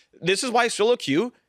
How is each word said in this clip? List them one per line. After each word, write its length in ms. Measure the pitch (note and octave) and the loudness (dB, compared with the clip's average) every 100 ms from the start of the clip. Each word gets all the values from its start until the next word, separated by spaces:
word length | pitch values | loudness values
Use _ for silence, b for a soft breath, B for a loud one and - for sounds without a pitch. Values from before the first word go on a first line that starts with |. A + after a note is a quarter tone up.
| B _ | B _
this 220 | E3 G3 | -2 -2
is 60 | C4 | 0
why 180 | A#3 A#3 | 0 0
solo 280 | - G#3+ B3 | 0 0 0
queue, 360 | - C#3+ A#3+ - | 0 -2 -2 -6